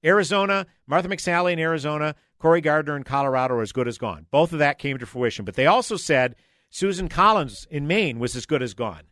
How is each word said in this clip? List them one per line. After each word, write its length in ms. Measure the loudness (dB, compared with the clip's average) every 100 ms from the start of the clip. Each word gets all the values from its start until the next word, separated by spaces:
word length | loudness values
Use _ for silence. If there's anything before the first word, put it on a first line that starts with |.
Arizona, 600 | 4 4 4 0 0 0 -4 _ -2
Martha 200 | -2 -2
McSally 460 | -6 -2 0 0
in 60 | 0
Arizona, 560 | -2 -2 -4 -4 -4 -6 _ _
Cory 220 | 4 4
Gardner 380 | 4 0 0 -6
in 60 |
Colorado 520 | -4 -2 0 0 0 0
are 60 |
as 100 | -2
good 160 | -2 -4
as 100 | -4
gone. 280 | -8 -10 0
Both 220 | 2 2
of 80 | 2
that 180 | 0 0
came 200 | -6 -6
to 80 | -8
fruition. 400 | -2 -2 -2 -8
But 100 | 2
they 120 | 4
also 280 | 4 0 -6
said 400 | 0 2 2 -4 _ _ _
Susan 380 | -4 -2 -2 -4
Collins 580 | 2 4 4 0 -10 -10
in 180 | -6 -2
Maine 320 | 0 0 -2
was 160 | -6 -6
as 100 | -2
good 160 | -2
as 120 | -2
gone. 300 | -6 -8 -8 -20